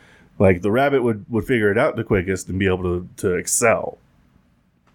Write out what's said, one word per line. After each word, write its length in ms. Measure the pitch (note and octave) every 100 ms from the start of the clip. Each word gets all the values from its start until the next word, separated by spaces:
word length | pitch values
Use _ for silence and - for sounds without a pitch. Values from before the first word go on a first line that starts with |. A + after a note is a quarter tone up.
| - _ _ -
Like, 220 | F#2+ F2+
the 80 | G2+
rabbit 320 | A#2+ C#3 C3+
would, 240 | A#2+ G#2 G#2+
would 140 | A2
figure 260 | G#2 A#2+ G#2
it 80 | G#2
out 160 | C#3+
the 80 | A2
quickest 440 | A2 G2+ F#2 F#2 -
and 120 | F#2
be 80 | F#2+
able 160 | F#2
to, 260 | F2+ F2 F2+ -
to 160 | G#2
excel. 640 | F2+ - - A#2 F#2 - - _ _ _ _ _ _ _ _ _